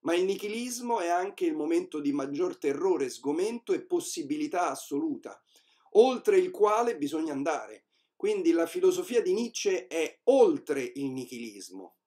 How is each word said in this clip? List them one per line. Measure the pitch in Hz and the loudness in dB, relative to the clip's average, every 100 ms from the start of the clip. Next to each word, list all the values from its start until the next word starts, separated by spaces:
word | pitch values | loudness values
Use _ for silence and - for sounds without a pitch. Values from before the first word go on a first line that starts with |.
ma | 147 175 | -2 -2
il | |
nichilismo | 185 196 202 220 247 240 240 233 | 0 -2 -6 -6 -8 -8 -6 -4
è | 175 | -2
anche | 175 190 - | -2 -2 -4
il | 175 | -4
momento | 156 151 170 180 156 | -2 -2 -2 -2 -6
di | 143 | -4
maggior | 143 139 143 180 175 | -2 -4 -4 -4 -2
terrore, | 151 139 185 170 131 | -4 -2 0 0 -2
sgomento | - 139 156 202 233 - | -4 -4 -2 -2 -4 -4
e | 180 | -4
possibilità | - 175 165 - 143 151 147 175 175 | -2 -4 -4 -8 -6 -4 -4 -2 -2
assoluta, | 135 - 143 160 131 - 98 _ _ _ _ _ 202 | -4 -6 -4 -4 -6 -10 -18 _ _ _ _ _ 6
oltre | 254 254 - 196 | 6 6 4 4
il | 180 | 4
quale | - 208 214 240 196 | 4 4 4 0 -2
bisogna | 143 156 160 | -4 -2 -4
andare. | 139 143 147 107 107 _ _ _ _ | -2 -2 -2 -6 -16 _ _ _ _
Quindi | 202 208 165 | -2 2 4
la | 170 165 | 4 2
filosofia | 180 185 180 180 240 | 2 2 2 0 0
di | 185 | 2
Nietzsche | 190 233 - 202 185 - | 0 -2 -2 -2 -2 -4
è | 160 160 - | -4 -4 -2
oltre | - 269 220 147 - 135 123 135 | 4 6 6 4 -2 -4 -4 -6
il | 139 | -6
nichilismo. | 131 123 123 117 101 92 95 90 _ | -6 -10 -10 -12 -14 -16 -16 -18 _